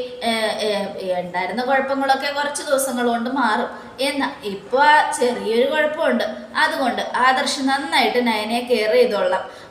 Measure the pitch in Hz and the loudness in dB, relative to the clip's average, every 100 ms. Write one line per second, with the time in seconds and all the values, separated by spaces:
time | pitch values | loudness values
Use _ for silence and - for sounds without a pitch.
0 | 247 - 233 226 214 - 214 202 202 - | 0 -6 -4 -2 -2 -2 -2 -2 -4 -6
1 | 190 180 175 180 190 214 254 269 262 269 | -4 -4 -4 -4 -4 -2 0 0 0 0
2 | 269 262 285 285 285 - 302 269 269 240 | 2 0 0 -4 -4 -4 -2 0 0 0
3 | 240 233 240 269 226 233 196 - - - | 0 0 -2 0 0 0 -4 -8 -12 -4
4 | 285 277 254 - 208 190 - 254 294 302 | -2 -2 -4 -6 -8 -8 0 4 6 6
5 | 294 302 247 233 202 226 277 302 302 330 | 4 0 0 0 0 2 2 2 0 2
6 | 285 226 202 - - - 311 285 247 202 | 0 2 -2 -6 -6 0 0 0 -2 -2
7 | - 226 262 262 262 285 262 277 320 311 | -2 2 4 4 0 -2 0 0 0 2
8 | 233 247 240 214 214 240 247 226 214 247 | 2 2 2 0 -2 -2 0 0 4 4
9 | 220 202 185 - - - - | 4 2 0 0 -4 -14 -4